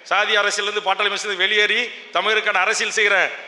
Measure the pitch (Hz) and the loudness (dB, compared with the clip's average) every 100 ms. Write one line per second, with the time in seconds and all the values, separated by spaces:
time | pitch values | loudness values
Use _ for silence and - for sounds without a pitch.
0 | - 190 208 214 202 196 202 208 190 190 | 0 0 2 2 2 0 -2 -2 -2 0
1 | 208 196 214 190 190 214 208 214 240 - | 0 -2 -6 -2 0 2 2 2 -2 -8
2 | - 170 196 214 208 202 190 214 220 214 | -4 -2 0 0 2 2 2 0 -2 0
3 | 208 196 151 - | 2 4 0 -2